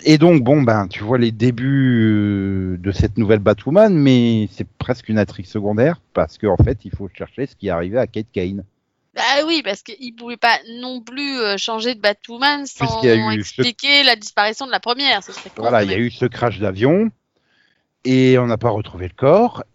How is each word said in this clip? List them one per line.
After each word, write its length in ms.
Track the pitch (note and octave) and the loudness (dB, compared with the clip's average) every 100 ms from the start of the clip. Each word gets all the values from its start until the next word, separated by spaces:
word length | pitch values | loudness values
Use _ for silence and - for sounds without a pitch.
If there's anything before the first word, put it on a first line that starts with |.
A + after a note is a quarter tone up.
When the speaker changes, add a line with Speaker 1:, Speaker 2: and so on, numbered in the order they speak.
Speaker 1:
Et 140 | - D#3 | 4 6
donc, 240 | E3+ E3 | 8 6
bon, 200 | A#2+ D3+ | 4 2
ben, 240 | A#2+ G#2+ F#2+ | 4 2 -2
tu 160 | - | -6
vois 140 | G#2 B2+ | -2 0
les 120 | A#2+ | 0
débuts, 680 | A2 B2 A#2+ C3 C#3 C3 A#2+ | 0 -2 0 -2 0 2 2
euh, 760 | A2 G#2+ G#2 G2+ G2 F#2+ F#2 F2+ | 2 2 0 -2 -2 -4 -4 -4
de 140 | F#2 | -4
cette 260 | F#2+ A2 G#2+ | 0 -2 0
nouvelle 220 | G#2 A2 | 2 4
Batwoman, 540 | G2 - - F3 A3 | 4 0 2 4 4
mais 540 | F3 C#3 B2+ A#2+ A2+ G#2 | 4 4 4 4 2 -2
c'est 160 | - G2 | -6 -14
presque 420 | - - B2 - | -8 -6 -6 -2
une 100 | A2 | -2
intrigue 260 | F#2+ - F#2+ | -2 -4 -10
secondaire, 560 | G#2+ G2+ G#2 C#3 E3+ _ | -6 -4 0 0 0 _
parce 240 | - D#2+ - | -4 -4 -2
qu'en 200 | G#2+ F2+ | 0 2
fait, 220 | - G#2+ G2 | 2 0 -8
il 60 | |
faut 180 | - G2 | -12 -14
chercher 320 | - - - C3+ | -14 -14 -10 -10
ce 100 | _ | _
qui 120 | G2 | -6
est 40 | |
arrivé 260 | E2+ F2+ A#2 | -4 -4 -4
à 80 | A#2 | -4
Kate 240 | G#2+ G#2+ | -6 -8
Kane. 300 | G#2 F2+ G2 F#2 _ _ _ _ | -6 -6 -6 -12 _ _ _ _
Speaker 2:
Bah 80 | - B3 C#4+ D#4 | -4 0 0 0
oui, 160 | E4 | -2
parce 200 | G#3+ G3 | -4 -10
qu'il 320 | - G#3+ B3+ A#3 | -12 -18 -18 -16
pouvait 220 | A#3+ A#3 | -16 -2
pas 200 | A#3 A3 A3+ A#3 | 0 0 -4 -14
non 220 | B3+ B3+ | -12 -12
plus, 360 | A3+ B3+ C#4+ C4 | -12 -10 -8 -4
euh, 180 | G#3+ G3 | -4 -4
changer 360 | - A3 A#3 A3+ | -6 -6 -6 -2
de 40 | |
Batwoman 680 | G3+ G#3 - A#3 C#4 D4 C4+ | -2 -4 -8 -4 -2 -2 -6
sans 200 | - A#3 | -8 -6
Speaker 1:
Puisqu'il 200 | A3+ B2+ | 0 2
y 40 | |
a 40 | A2+ | 2
eu 280 | A2 G#2+ | 2 -4
ce 180 | G2 - | -6 -6
Speaker 2:
expliquer 420 | C3 - C#4 C#4+ | -6 -4 0 2
la 120 | C4+ A3 | 2 0
disparition 500 | G#3 - G#3 A3 C4+ | -4 -4 -2 -4 -6
de 60 | |
la 80 | G#3 | -6
première, 420 | A3+ A#3+ C#4 G#3 | -4 -4 -2 -2
ce 100 | - | -6
serait 160 | - - | -16 -18
con, 120 | - | -8
Speaker 1:
Voilà, 160 | A2+ A#2+ | 0 0
Speaker 2:
quand 60 | G2 | 0
Speaker 1:
il 60 | |
y 20 | |
a 40 | F#2 | -2
Speaker 2:
même. 80 | A#2+ | -4
Speaker 1:
eu 40 | |
ce 140 | - B2 | -4 -6
crash 340 | - A#2+ F#2 | -2 -4 -2
d'avion, 520 | G2+ F#2+ B2 F3+ A3+ - _ _ _ _ _ _ _ _ B2+ | -4 0 0 2 0 -6 _ _ _ _ _ _ _ _ 0
et 320 | C3 C3 B2+ | 4 6 4
on 80 | B2 | 2
n'a 100 | A2 | -2
pas 120 | A#2+ | -2
retrouvé 380 | G#2 - F2+ F2+ | -2 -6 -10 -12
le 60 | - | -2
corps, 480 | C3+ F#3 A#3+ - - | 4 4 4 -2 -12